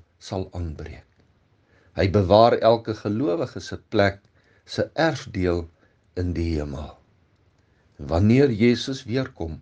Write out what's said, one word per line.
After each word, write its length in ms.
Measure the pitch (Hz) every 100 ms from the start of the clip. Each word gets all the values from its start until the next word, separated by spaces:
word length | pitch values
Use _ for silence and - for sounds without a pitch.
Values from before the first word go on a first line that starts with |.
| _ _
sal 300 | - 95 92
aanbreek. 580 | 90 82 73 78 - - _ _ _ _ _ _ _ _ -
Hy 100 | 95
bewaar 480 | 104 90 104 117 -
elke 360 | 113 113 113
gelowige 680 | 107 104 104 156 170 131 98
se 180 | - 95 _
plek, 320 | 107 98 - _ _ _ _ -
se 180 | - -
erfdeel 760 | - 160 135 131 - 90 87 82 _ _ _ _ -
in 160 | 87
die 160 | 85 85
hemel. 440 | 78 73 69 71 - _ _ _ _ _ _ _ _ _ -
Wanneer 500 | 71 82 104 127 143
Jesus 540 | 101 120 120 - 135
weer 240 | 101 127 131
kom 300 | - 80 76